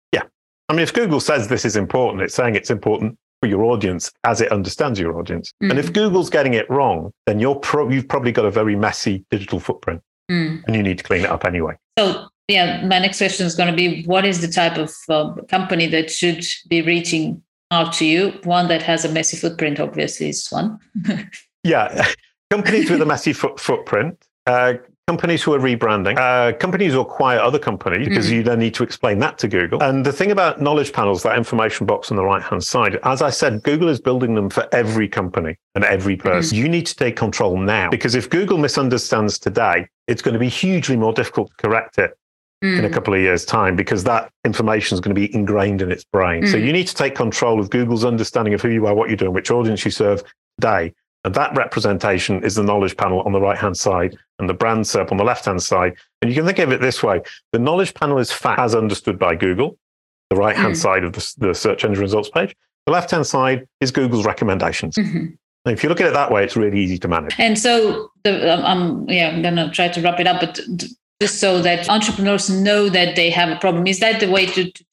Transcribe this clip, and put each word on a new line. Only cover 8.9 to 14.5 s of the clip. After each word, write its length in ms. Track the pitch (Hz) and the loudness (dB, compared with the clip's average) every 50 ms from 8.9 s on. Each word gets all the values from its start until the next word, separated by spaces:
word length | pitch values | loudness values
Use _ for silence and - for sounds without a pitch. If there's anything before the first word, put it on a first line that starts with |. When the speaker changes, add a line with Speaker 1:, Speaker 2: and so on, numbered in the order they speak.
| - - - 110 98 95 - - | -2 -2 -2 -2 -2 -4 -4 -4
Speaker 1:
digital 300 | 113 101 98 - 92 87 | -4 -4 -4 -4 -6 -4
footprint 400 | - - - - - 80 82 82 _ _ _ _ _ - | -4 -6 -8 -6 -6 -8 -8 -8 _ _ _ _ _ -4
Speaker 2:
Mm. 320 | 175 170 160 160 160 160 - | -2 -2 -2 -2 -4 -6 -2
Speaker 1:
and 80 | - 110 | 0 0
you 80 | 107 | 2
need 140 | 101 95 92 | 2 0 -2
to 80 | - - | -4 -2
clean 200 | - 98 87 92 | -2 0 0 0
it 60 | 95 | 0
up 140 | 82 - - | -2 0 -2
anyway. 300 | 92 90 87 80 78 80 - _ _ - 226 | -2 0 0 -4 -4 -6 -12 _ _ 0 0
Speaker 2:
So, 300 | 208 185 - - - - _ _ - - | 2 2 0 -4 -10 -16 _ _ -2 0
yeah, 340 | 202 185 175 170 - - - | 2 2 4 2 0 -2 0
my 120 | 185 190 185 | 0 2 2
next 200 | 185 196 - - | 2 0 0 0
question 280 | 202 185 - - 180 | -2 -2 0 0 -2
is 100 | 170 165 | -2 0
gonna 180 | 185 175 175 165 | 0 0 2 2
be, 280 | 170 180 170 160 156 165 | 2 2 0 0 -2 -2
what 200 | 170 185 190 190 | 0 2 2 2
is 160 | 202 185 170 | 2 0 0
the 80 | 175 | -4
type 300 | 170 | -2